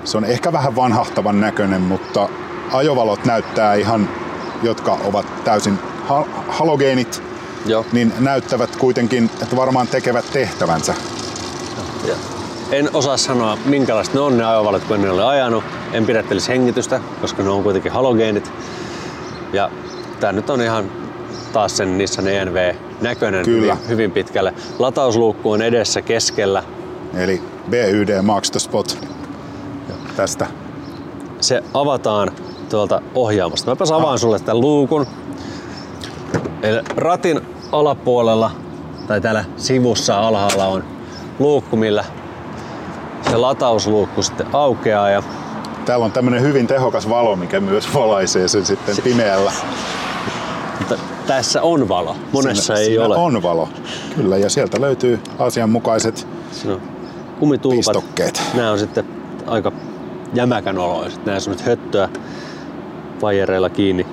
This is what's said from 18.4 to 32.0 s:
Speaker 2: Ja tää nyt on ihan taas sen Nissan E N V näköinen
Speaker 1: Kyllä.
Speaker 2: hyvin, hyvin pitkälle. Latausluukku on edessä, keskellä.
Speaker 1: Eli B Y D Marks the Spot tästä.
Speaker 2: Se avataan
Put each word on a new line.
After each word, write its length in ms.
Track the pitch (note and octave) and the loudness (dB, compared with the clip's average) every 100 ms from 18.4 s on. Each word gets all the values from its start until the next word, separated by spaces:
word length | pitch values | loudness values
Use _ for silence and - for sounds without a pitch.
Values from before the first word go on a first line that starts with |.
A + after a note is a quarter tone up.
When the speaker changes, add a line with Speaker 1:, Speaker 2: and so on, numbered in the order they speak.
| - - - - - - - - - - - | -4 -12 -12 -10 -10 -10 -10 -10 -12 -12 -4
Speaker 2:
Ja 180 | G2 G2 - - - - - | -2 -2 -4 -12 -12 -12 -2
tää 120 | G#2+ | -2
nyt 180 | G2 - | 0 0
on 100 | C3+ | 0
ihan 280 | A#2 A2+ F#2+ - - - - - - | 2 0 -2 -8 -10 -12 -12 -12 -2
taas 240 | A2+ G#2 A#2+ | 0 2 0
sen 220 | F#2+ F#2 | 0 0
Nissan 300 | F#2+ - G2 | 0 0 0
E 160 | G2 | 0
N 100 | F#2 | 0
V 200 | F2 F2+ F2+ - - | 2 0 0 -10 -6
näköinen 440 | A#2+ A#2+ A2 G2 | -4 -2 0 0
Speaker 1:
Kyllä. 300 | A2 A#2 G#2+ | 2 4 4
Speaker 2:
hyvin, 140 | F#2 - | 0 0
hyvin 220 | A2+ G#2+ | 0 2
pitkälle. 440 | F#2 F2+ G2+ F#2+ - - - | 0 -2 0 0 -2 -12 -2
Latausluukku 720 | B2+ D3 C3 A2+ A2+ G#2 A2 | 0 2 2 4 2 2 0
on 120 | G#2+ | 2
edessä, 400 | A2+ A#2 G#2 G2+ | 4 2 2 -2
keskellä. 600 | - A2+ - - G2 F#2+ - - - - - | 0 0 0 0 2 2 -2 -12 -12 -12 -8
Speaker 1:
Eli 280 | F2+ F#2 F#2 - - - | -2 0 -2 -4 -12 -2
B 20 | |
Y 320 | A#2+ G#2+ G#2 G2+ | 2 4 4 4
D 160 | G2 | 2
Marks 280 | G2+ G2+ - | 4 2 0
the 100 | - | -4
Spot 380 | - A2 - - - - - - - - - - - - - - | -2 -2 -2 -6 -10 -12 -12 -14 -14 -14 -12 -12 -10 -12 -8 -2
tästä. 300 | G2 - - - - - - - - - - - | -2 -2 -6 -6 -12 -12 -12 -12 -12 -12 -14 -4
Speaker 2:
Se 220 | - B2+ - | 0 0 0
avataan 560 | C3+ C#3+ B2+ | 0 0 0